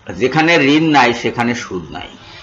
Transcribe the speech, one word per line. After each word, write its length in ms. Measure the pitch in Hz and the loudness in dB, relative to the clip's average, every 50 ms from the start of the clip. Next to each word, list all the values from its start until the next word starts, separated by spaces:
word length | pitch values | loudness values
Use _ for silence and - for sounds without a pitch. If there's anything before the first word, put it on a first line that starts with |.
| _ - | _ -14
যেখানে 440 | 92 87 113 127 - 156 156 165 170 | -6 -2 -2 0 0 0 2 2 2
ঋণ 360 | 165 139 135 147 156 165 160 | 2 4 4 4 4 2 4
নাই 240 | 147 139 123 120 117 | 4 4 4 4 0
সেখানে 400 | - - - - - 117 120 120 | -2 -4 -4 -2 -2 -2 -2 -2
সুদ 360 | - - - 101 90 80 - | -4 -6 -10 -10 -10 -10 -12
নাই। 180 | - 87 98 - - - - - - - | -14 -14 -16 -16 -18 -20 -20 -20 -20 -20